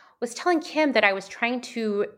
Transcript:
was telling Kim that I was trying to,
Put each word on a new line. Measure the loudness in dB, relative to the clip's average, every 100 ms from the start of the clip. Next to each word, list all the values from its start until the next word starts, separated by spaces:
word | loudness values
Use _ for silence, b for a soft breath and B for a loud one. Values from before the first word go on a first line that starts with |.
| B B
was | -8
telling | -2 2 2
Kim | 0 0 2
that | 4
I | 4
was | 2 -6
trying | -4 -4 -4
to, | -6 -4 -2 0 -2